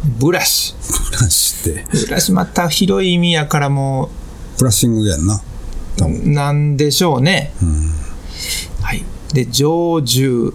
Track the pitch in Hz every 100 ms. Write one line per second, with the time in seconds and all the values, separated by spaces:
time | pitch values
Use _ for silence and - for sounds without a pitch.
0 | 147 113 139 175 - - - - - -
1 | - - - - - - - - - -
2 | 220 - - 185 - - 170 - 185 196
3 | 190 175 175 165 143 147 143 139 135 131
4 | - - - - - - 127 110 123 110
5 | 104 82 87 107 - - - - - -
6 | - - - 147 143 147 147 139 147 139
7 | 180 131 143 180 - - 87 78 78 76
8 | - - - - - - - - - -
9 | - - - 135 120 120 143 170 170 165
10 | 127 123 135 120 113